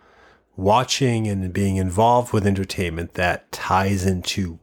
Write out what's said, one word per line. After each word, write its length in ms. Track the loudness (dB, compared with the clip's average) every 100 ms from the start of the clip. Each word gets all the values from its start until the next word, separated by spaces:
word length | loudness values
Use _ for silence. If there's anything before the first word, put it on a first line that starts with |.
| _ _ _ _ _ -2
watching 720 | 2 2 2 0 0 0 -2
and 240 | -2 -4
being 240 | -2 0 2
involved 560 | 0 2 4 4 2
with 140 | 0 2
entertainment 680 | 0 -2 -4 -4 -4 -8
that 380 | -2 0 -2 -6
ties 520 | -10 0 0 2 0
into 540 | 0 -2 -4 -4 -6 -8